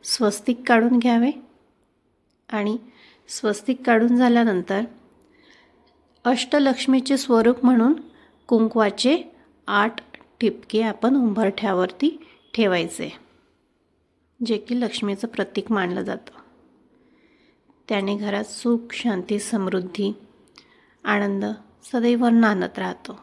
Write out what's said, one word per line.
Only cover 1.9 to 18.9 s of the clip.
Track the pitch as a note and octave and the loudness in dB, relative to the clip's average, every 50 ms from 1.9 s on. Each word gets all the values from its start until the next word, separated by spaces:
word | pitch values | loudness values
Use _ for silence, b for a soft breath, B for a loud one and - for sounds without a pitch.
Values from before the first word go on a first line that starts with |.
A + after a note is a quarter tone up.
| _ _ _ _ _ _ _ _ _ _ _ - | _ _ _ _ _ _ _ _ _ _ _ -8
आणि | A#3 G#3+ G3+ G#3 G#3+ A#3+ B B B B B B B B B - | -6 -4 -2 -2 -4 -6 B B B B B B B B B -14
स्वस्तिक | - - - G#3+ G3+ G#3 - - B3+ B3+ - | -12 -6 -4 -4 -4 -4 -4 -4 -4 -2 2
काढून | B3 A#3 A3+ A3+ A#3+ A#3+ | 2 4 4 4 4 4
झाल्यानंतर | A#3+ B3+ B3 A#3 A#3 A#3 A3+ G3 F3+ F3 - G3 G3 A#3 A#3 - - _ _ _ _ _ b b b b b b b b b b b b b b _ _ _ _ _ _ | 4 4 4 4 4 4 4 2 0 -2 -2 -2 -2 -2 -4 -10 -20 _ _ _ _ _ b b b b b b b b b b b b b b _ _ _ _ _ _
अष्टलक्ष्मीचे | A#3+ C4 A#3+ - - - D4 C#4 C4+ B3 B3+ - C4+ C4 C4 B3+ C4 C#4 | 0 0 0 0 0 0 2 2 2 0 0 0 2 2 2 2 2 0
स्वरूप | C4 - - A#3+ A3+ A3 A#3 B3 B3 - | 0 2 2 2 4 4 4 2 4 4
म्हणून | B3 B3+ A#3 A3+ C4 D#4+ D#4+ B B B B B B B B B - | 4 4 6 4 4 2 0 B B B B B B B B B 0
कुंकवाचे | A#3 A3+ A3+ A3 - A3+ A3 G3+ G3+ - - B3 D#4 F4 - B B B B B B _ _ - | 2 2 2 2 2 2 0 0 0 0 0 0 0 0 -2 B B B B B B _ _ -2
आठ | G3+ G3 G#3 A#3 A#3 - - _ - - - _ _ _ | 0 0 0 0 -2 -10 -18 _ -20 -20 -20 _ _ _
ठिपके | A#3+ G#3 - - - _ - G#3+ | -2 -2 -2 -4 -14 _ -2 -2
आपण | A3+ A3 G3+ - - A#3+ C4+ | -2 -2 -4 -2 0 2 2
उंबरठ्यावरती | C#4+ A#3+ A3 G3 A3 A3 G3 G3 - A3 G3+ F#3+ F3+ F#3 F#3 - - C#4 D#4 D#4 B B B B B B _ - | 2 2 0 0 0 0 -2 -2 -2 -4 -2 0 0 -2 -2 -2 -2 -2 -2 -2 B B B B B B _ -2
ठेवायचे, | - A3+ G3 F#3 F3 E3 E3+ - - D#3 D3 - - - _ _ _ _ _ _ _ _ _ _ _ _ _ _ _ _ _ _ _ _ _ _ _ A#3+ | 0 0 2 2 0 -2 -4 -8 -10 -10 -10 -12 -16 -20 _ _ _ _ _ _ _ _ _ _ _ _ _ _ _ _ _ _ _ _ _ _ _ -4
जे | A3 A3+ G#3 | -2 -2 -4
की | G#3 - A#3+ B3 | -4 -4 -4 -2
लक्ष्मीचं | A#3+ G#3+ - - G#3+ G3+ G3 G3 - A3+ | -2 -4 -4 -4 -4 -4 -4 -4 -8 -8
प्रतीक | - - F#3+ G3 - G#3 G3 - | -6 -6 -6 -4 -4 -8 -2 -2
मानलं | A3+ G3+ F#3 F3+ F3+ - | -2 -2 0 -2 -4 -6
जातं. | F#3 - - - - - - - - _ _ _ _ _ _ _ _ _ b b b b b b b b b b b b b b b b _ _ _ - | -6 -6 -8 -10 -12 -20 -20 -20 -20 _ _ _ _ _ _ _ _ _ b b b b b b b b b b b b b b b b _ _ _ -6
त्याने | G#3+ G3+ G3 G3 G3+ | -4 -4 -2 -4 -4
घरात | G3+ G#3 G#3 G3+ G#3 A3 | -4 -4 -4 -4 -6 -6
सुख, | - - - - A#3+ A#3+ A3+ A#3 A#3 | -8 -12 -4 -2 0 0 0 -2 -10